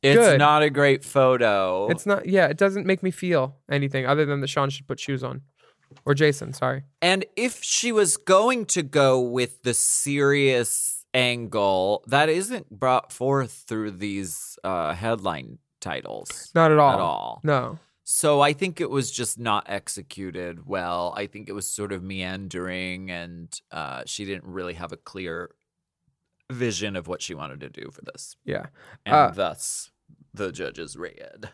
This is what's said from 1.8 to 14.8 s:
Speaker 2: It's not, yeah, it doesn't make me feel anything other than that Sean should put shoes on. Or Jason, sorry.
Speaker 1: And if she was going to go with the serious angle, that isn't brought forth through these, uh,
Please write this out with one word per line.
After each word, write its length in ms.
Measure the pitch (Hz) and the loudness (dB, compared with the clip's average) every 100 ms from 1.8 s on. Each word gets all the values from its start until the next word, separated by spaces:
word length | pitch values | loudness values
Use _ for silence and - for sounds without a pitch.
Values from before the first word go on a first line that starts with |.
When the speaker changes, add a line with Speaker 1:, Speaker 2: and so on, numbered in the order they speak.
| 104 | 0
Speaker 2:
It's 160 | 165 202 | -2 0
not, 220 | 196 175 | -2 2
yeah, 180 | 190 160 | 4 4
it 120 | 151 | 4
doesn't 280 | 196 196 190 | 0 2 -2
make 160 | 190 | 0
me 80 | 185 | -2
feel 480 | - 185 165 131 139 - | -4 0 0 0 -6 -4
anything 360 | 143 139 139 127 | -2 0 -2 0
other 180 | 143 147 | 2 2
than 160 | 143 | 0
that 60 | 135 | -2
Sean 220 | 147 139 | -2 -2
should 180 | 135 - | -4 -10
put 120 | 120 | -8
shoes 240 | - 135 | -4 -6
on. 180 | 127 131 - _ _ _ _ - - | -6 -10 -14 _ _ _ _ -12 -2
Or 80 | |
Jason, 400 | 143 151 139 - | 4 4 2 -6
sorry. 300 | 135 131 135 139 _ | -4 -2 -4 -8 _
Speaker 1:
And 240 | 175 190 185 - | 0 0 -2 -2
if 280 | 247 - | -4 -4
she 280 | - - 240 | -4 -2 2
was 240 | 220 190 - | 2 2 2
going 480 | - 190 226 254 214 | 4 4 6 0 0
to 160 | - | -2
go 360 | 147 147 135 131 | 0 4 6 4
with 440 | 123 123 120 - | 2 0 -2 -2
the 100 | 127 | -2
serious 1300 | 117 - - 143 143 139 143 139 127 117 - - - - 127 | 0 2 2 0 2 4 4 4 4 2 0 -2 -4 -2 0
angle, 880 | 123 120 113 113 101 95 95 104 - | 0 0 -4 0 2 4 2 0 0
that 220 | 139 156 | 2 2
isn't 400 | 160 196 247 - | 0 -2 -8 -12
brought 420 | 101 131 127 - | -4 0 0 0
forth 520 | - 127 139 123 - - | -6 0 0 -2 -8 -8
through 240 | 110 107 | -6 -6
these, 680 | 92 104 98 92 82 - - | -6 -6 -6 -6 -6 -8 -8
uh, 300 | - 90 | -6 -2